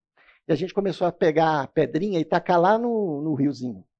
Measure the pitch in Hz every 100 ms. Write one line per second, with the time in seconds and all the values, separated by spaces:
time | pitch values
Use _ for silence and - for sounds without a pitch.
0 | _ _ _ _ - 147 180 - 196 156
1 | 175 - 175 156 160 151 131 - 131 156
2 | 208 180 156 175 - 175 180 220 240 226
3 | 190 143 156 135 143 123 123 95 -